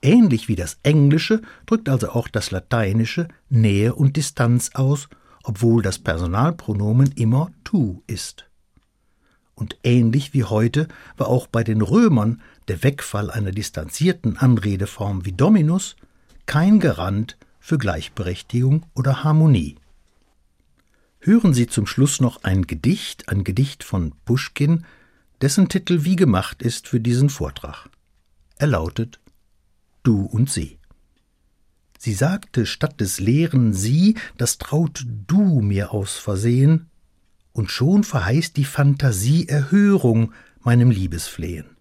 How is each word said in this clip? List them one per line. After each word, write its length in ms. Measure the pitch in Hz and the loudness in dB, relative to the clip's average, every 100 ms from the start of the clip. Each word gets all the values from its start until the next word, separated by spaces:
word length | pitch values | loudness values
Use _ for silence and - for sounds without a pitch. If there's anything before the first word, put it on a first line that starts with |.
Ähnlich 460 | 127 226 214 117 - | 4 6 6 2 -2
wie 80 | 98 | -6
das 220 | 82 - | -6 -4
Englische 600 | - 151 143 156 - 220 220 - - | 0 4 4 4 0 -2 -2 -20 -2
drückt 220 | 226 220 | -2 0
also 220 | 131 - | -2 -2
auch 180 | 120 - | -4 -4
das 220 | 117 - | -6 -6
Lateinische 800 | 92 - 120 104 104 113 - 170 - _ | -8 -4 -2 0 0 -2 -4 -8 -10 _
Nähe 440 | 123 107 101 110 | 2 2 2 0
und 220 | 120 139 139 | 2 0 0
Distanz 540 | 147 - 117 120 - | -6 -2 0 2 -2
aus, 340 | - 135 143 - - _ _ | -4 -2 -2 -6 -20 _ _
obwohl 400 | - 101 117 113 | -10 -2 2 2
das 160 | 95 92 | 2 -4
Personalpronomen 1120 | - 85 87 92 139 170 - 104 104 117 139 | -4 -4 -2 0 -2 -2 -6 -4 0 2 2
immer 380 | - 113 127 165 - | 2 0 0 -2 -8
tu 380 | - 202 113 87 - | -4 -2 -2 -4 -10
ist. 400 | 104 - - - _ _ _ _ _ _ _ _ _ _ | -10 -10 -16 -20 _ _ _ _ _ _ _ _ _ _
Und 220 | _ 113 - | _ -12 -6
ähnlich 500 | 123 123 117 123 139 | 0 2 2 0 -2
wie 120 | 139 | -4
heute 440 | 113 107 117 147 156 - - - | -2 0 0 0 -4 -8 -20 -10
war 100 | 135 | -2
auch 180 | 123 - | -2 -2
bei 180 | 117 | -4
den 180 | 110 107 | -2 0
Römern 580 | 101 170 233 135 104 120 - _ - | 2 2 4 4 0 -4 -10 _ -10
der 140 | - | -2
Wegfall 480 | 131 139 - 104 104 | -2 -2 -8 -6 -6
einer 200 | 117 101 | -6 -6
distanzierten 880 | 95 113 - 78 - 170 175 120 - | -6 -8 -10 -12 -2 -2 0 -4 0
Anredeform 880 | 131 117 104 95 95 - 101 98 90 | 2 2 0 -4 -6 -6 -6 -6 -8
wie 60 | |
Dominus 640 | 90 147 214 156 180 - - _ _ _ - - | 0 4 4 4 0 -4 -16 _ _ _ -20 -4
kein 340 | 147 175 214 | 0 4 4
Garant 560 | 170 80 90 98 113 - _ _ | 4 0 -2 -2 -4 -10 _ _
für 180 | - 160 | -4 -2
Gleichberechtigung 1120 | 107 80 76 - 90 92 - 120 131 156 - | -2 -4 -8 -8 -8 -8 -6 -2 0 0 -2
oder 280 | - 135 135 | -4 -2 0
Harmonie. 540 | 151 156 160 120 73 - _ _ _ _ _ _ _ _ _ _ _ _ _ _ | 2 4 4 4 2 -8 _ _ _ _ _ _ _ _ _ _ _ _ _ _
Hören 340 | - 226 202 | 2 4 6
Sie 140 | 127 120 | 2 2
zum 200 | - 104 | -2 -4
Schluss 360 | - 143 - | 0 0 2
noch 200 | 127 - | -2 -2
ein 220 | - 95 87 | -2 0 0
Gedicht, 600 | 78 113 185 - - - | -2 -2 -2 -4 -16 -6
ein 160 | 98 | -4
Gedicht 400 | 95 98 139 - | -2 -2 -2 -4
von 300 | - 98 80 - | -6 -4 -4 -8
Puschkin, 640 | - 123 - - 143 165 165 _ _ _ _ _ | -4 -2 -2 -4 0 0 -4 _ _ _ _ _
dessen 260 | 139 139 190 | -2 2 2
Titel 360 | 190 - 180 | 0 0 -2
wie 120 | 151 185 | 0 2
gemacht 460 | 175 92 95 - | 2 2 -2 -6
ist 260 | 120 - - | -6 -6 -4
für 120 | 123 | -4
diesen 280 | 113 120 143 | 0 2 0
Vortrag. 640 | 139 73 - - - - _ _ _ _ _ _ _ | 0 -8 -8 -16 -16 -20 _ _ _ _ _ _ _
Er 120 | 147 | 0
lautet 520 | 104 82 - 113 - _ _ _ _ _ _ _ _ | 0 -2 -6 -8 -8 _ _ _ _ _ _ _ _
Du 200 | - 107 | 0 2
und 260 | 98 107 131 | 0 -2 -2
sie. 320 | - 73 - _ _ _ _ _ _ _ _ _ _ _ _ | -2 -8 -12 _ _ _ _ _ _ _ _ _ _ _ _
Sie 120 | - | -6
sagte 500 | 98 143 196 - - | -2 -2 -2 -4 -4
statt 340 | 110 - 151 - | -4 -4 -6 -4
des 220 | 101 - | -6 -2
leeren 540 | 101 135 165 135 117 | 0 2 2 2 2
Sie, 400 | 95 101 143 190 220 - - | 0 0 2 4 2 -4 -6
das 180 | 120 - | -6 -4
traut 480 | - 151 165 - 123 110 98 | -4 -2 -2 -4 -12 -12 -2
Du 340 | 185 208 147 | 2 4 2
mir 320 | 104 98 101 | 2 0 -2
aus 240 | 107 98 - | -6 -6 -8
Versehen, 720 | - 98 113 123 143 160 - _ _ _ _ _ _ | -6 -2 0 4 4 2 -2 _ _ _ _ _ _
und 180 | - 101 | -6 -6
schon 340 | - 135 202 | -2 2 2
verheißt 520 | 208 131 92 131 165 - | 0 -2 -2 -2 -2 -4
die 80 | |
Fantasie 840 | 139 - 143 139 139 101 107 160 - | -4 0 0 2 0 0 0 0 0
Erhörung 840 | 147 139 196 202 196 123 113 113 - - _ | -2 2 2 4 4 4 2 0 -4 -20 _
meinem 280 | - 120 120 | 2 4 4
Liebesflehen. 880 | 104 92 82 - - 82 82 73 _ | 2 -2 -6 -10 -10 -10 -10 -14 _